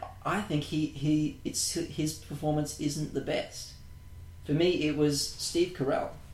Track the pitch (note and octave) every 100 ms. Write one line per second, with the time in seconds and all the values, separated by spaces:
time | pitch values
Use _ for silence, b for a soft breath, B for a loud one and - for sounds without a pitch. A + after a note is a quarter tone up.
0 | - - C#3+ F#3+ G3+ D3+ - D#3 D3+ C3
1 | D3+ D3+ D3+ - - - - E3+ E3+ -
2 | D3+ - - C#3+ D3+ D3+ C#3+ - D3 D3+
3 | D3+ C#3 C3+ - - - - - - -
4 | - - - - - D3 F3+ D#3 D3+ D3
5 | D3 C#3+ - - - E3+ F3+ - C3 -
6 | - - -